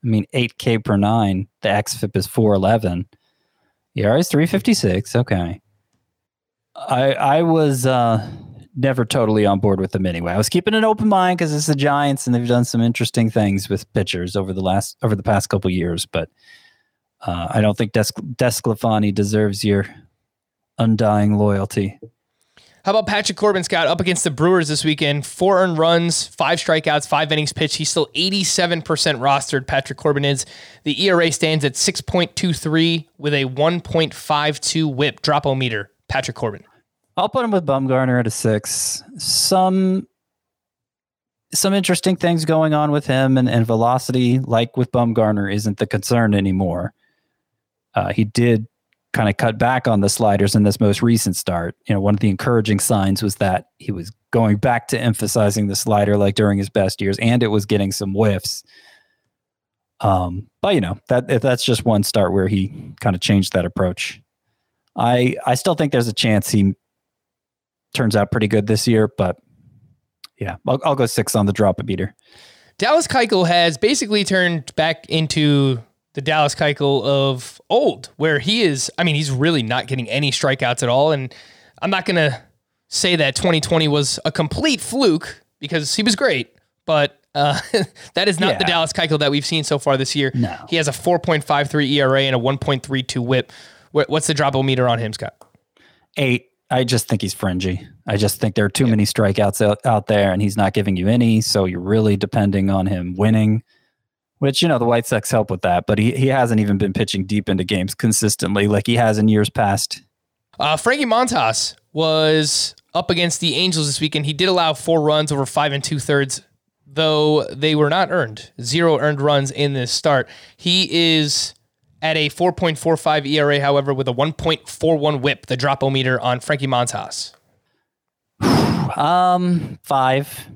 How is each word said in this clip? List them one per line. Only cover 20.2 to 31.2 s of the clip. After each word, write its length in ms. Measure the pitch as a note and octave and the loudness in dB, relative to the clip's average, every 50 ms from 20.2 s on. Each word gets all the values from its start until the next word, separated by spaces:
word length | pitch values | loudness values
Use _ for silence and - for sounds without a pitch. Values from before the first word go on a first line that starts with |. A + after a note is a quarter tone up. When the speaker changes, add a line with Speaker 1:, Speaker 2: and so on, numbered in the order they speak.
| _ _ _ _ _ _ _ _ _ _ _ - | _ _ _ _ _ _ _ _ _ _ _ -2
Speaker 1:
undying 560 | A#2 A2 A2 G#2 A#2+ G#2+ G#2 G#2 G#2 G#2 G#2 G2+ | 0 2 2 2 2 2 2 4 2 2 2 2
loyalty. 640 | G#2 G#2 G2+ G2 G2 - - A2+ G2 G2 - _ - - _ _ _ _ _ _ _ _ _ _ _ _ _ _ _ | 2 2 0 0 -4 -4 -4 -4 -4 -4 -6 _ -20 -20 _ _ _ _ _ _ _ _ _ _ _ _ _ _ _
Speaker 2:
How 60 | F#3+ | 0
about 160 | G3+ A3 G#3+ | 0 0 0
Patrick 320 | F#3 G#3 G#3 G#3+ - F#3+ - | 0 -2 -2 -2 -4 -4 0
Corbin, 260 | G3+ G#3+ G3+ F#3+ E3+ | 0 2 2 0 -2
Scott, 220 | - - F3 E3 | -2 0 0 2
up 160 | C3+ E3 F3 | 0 0 0
against 220 | F#3+ F3+ F3+ - - | 0 -2 -2 0 -2
the 80 | F3 | -4
Brewers 360 | C#3+ A#2+ D3+ F3 F#3 F#3 E3 D3 | -2 2 2 4 4 4 2 0
this 160 | D3+ D3 - | -2 -2 0
weekend? 440 | D#3 D3+ - D#3 D3 C#3+ D3 C#3 - | 0 0 0 0 0 0 -2 -4 -8
Four 320 | - - F3+ F#3+ G3 F#3 | -6 -2 0 2 4 4
earned 180 | F#3+ F#3 E3+ D#3 | 2 2 2 2
runs, 480 | D#3+ E3 E3+ E3+ E3+ E3+ D#3+ - - | 2 4 4 4 2 0 -2 -2 -6
five 320 | - - - D3 C#3 E3+ E3 | -8 -6 -4 -2 0 0 -2
strikeouts, 500 | - - D#3+ D#3 D#3 E3 D3 D3+ C#3+ - | 0 0 0 0 2 0 0 0 0 0
five 240 | - C#3+ D#3+ D3 | 0 0 0 0
innings 220 | D#3 D3+ D3+ C#3+ - | -2 -2 -2 -4 -2
pitched. 220 | - D#3+ D3+ - | -2 -2 -2 -2
He's 160 | - D#3 - | -4 -4 -2
still 180 | - E3+ D3+ - _ | -2 -2 -2 -2 _
eighty-seven 680 | D3+ E3+ F#3+ F#3+ G3+ F#3+ - - - F3+ E3+ F3 E3 | -4 -4 -2 0 -2 -2 0 0 0 0 0 0 -4
percent 380 | D3+ - E3 D3 - D#3+ D3 B2 | -2 -4 -2 0 0 -2 -2 0
rostered, 480 | B2 C#3 C#3 C#3 C3+ - - C3+ C3 - | 2 2 2 2 0 -2 -4 -4 -4 -2
Patrick 320 | - C3+ C3+ - C3+ - | -2 -2 -2 -4 -12 -6
Corbin 260 | - D#3 C#3+ C#3+ C#3 | -2 -2 -2 0 0
is. 220 | C#3+ C#3+ C3 - - - - - - - - _ | 0 0 -2 -4 -10 -12 -20 -20 -20 -20 -10 _
The 200 | D3+ D3 C#3 F#3 | -6 -4 0 2
E 60 | G3 | 2
R 100 | F#3 E3+ | 2 4